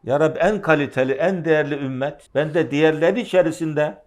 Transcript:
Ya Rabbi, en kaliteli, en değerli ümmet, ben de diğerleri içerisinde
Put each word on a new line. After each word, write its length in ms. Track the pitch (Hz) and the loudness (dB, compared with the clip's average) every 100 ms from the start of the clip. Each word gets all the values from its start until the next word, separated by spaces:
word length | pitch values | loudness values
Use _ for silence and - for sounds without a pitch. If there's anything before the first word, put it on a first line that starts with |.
Ya 160 | 113 139 | -2 2
Rabbi, 180 | 156 - | 2 2
en 240 | 175 214 | 0 0
kaliteli, 500 | 180 151 143 - 131 | 0 0 0 -2 -2
en 320 | 135 165 190 | 0 0 -2
değerli 300 | 160 156 147 | 0 0 0
ümmet, 560 | 143 139 127 139 147 _ | -4 -6 -4 -6 -8 _
ben 200 | 135 156 | -4 0
de 160 | 160 139 | 0 0
diğerleri 500 | 143 156 151 170 202 | 2 2 4 0 0
içerisinde 800 | 208 185 160 156 160 151 151 - | 0 2 2 -2 -4 -2 -4 -6